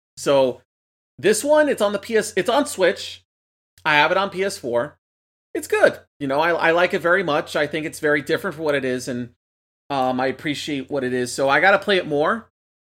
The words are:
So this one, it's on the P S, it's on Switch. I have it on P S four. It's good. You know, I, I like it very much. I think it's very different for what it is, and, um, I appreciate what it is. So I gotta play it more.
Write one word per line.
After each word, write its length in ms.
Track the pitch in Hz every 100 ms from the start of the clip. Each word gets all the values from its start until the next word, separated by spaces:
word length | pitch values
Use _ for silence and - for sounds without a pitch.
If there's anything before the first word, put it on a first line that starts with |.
| _ -
So 440 | 160 139 131 - _ _ _ _ _ -
this 260 | 151 214
one, 240 | 285 302 294
it's 140 | 202
on 100 | 208
the 80 | 202
P 160 | - 220
S, 180 | 208 -
it's 120 | 180
on 160 | 247 277
Switch. 580 | - 180 202 - - _ _ _ _ _ _
I 120 | 160 147
have 160 | 160
it 60 | 185
on 120 | 196
P 140 | 175
S 140 | 196 196
four. 400 | 131 117 143 - _ _ _ _ _
It's 140 | 339 -
good. 320 | 415 392 - _ _
You 80 | 139
know, 120 | 135
I, 120 | 170
I 200 | 170 165
like 220 | 170 180
it 60 | 190
very 240 | 165 185
much. 320 | 170 147 165 165
I 120 | 147
think 180 | 160 151
it's 140 | -
very 220 | 151 147
different 340 | 131 147 196 151
for 60 |
what 140 | 160 143
it 80 | 127
is, 220 | 127 127
and, 220 | 123 120 _ _ _ _ _ _
um, 300 | 139 127 127
I 80 | 131
appreciate 640 | 131 160 139 - 139 131
what 140 | 143 127
it 80 |
is. 180 | 127 123
So 160 | - 139
I 120 | 143
gotta 180 | 185 196
play 160 | - 190
it 120 | 156
more. 420 | 143 160 226 - _ _ _